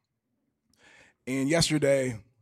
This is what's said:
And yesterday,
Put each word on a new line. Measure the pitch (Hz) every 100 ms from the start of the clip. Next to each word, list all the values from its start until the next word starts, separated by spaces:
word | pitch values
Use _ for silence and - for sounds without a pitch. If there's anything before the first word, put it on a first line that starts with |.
| _ _ _ _ _ _ _ _ _ - _ _ -
And | 135 135
yesterday, | 165 156 151 139 139 127 113 - _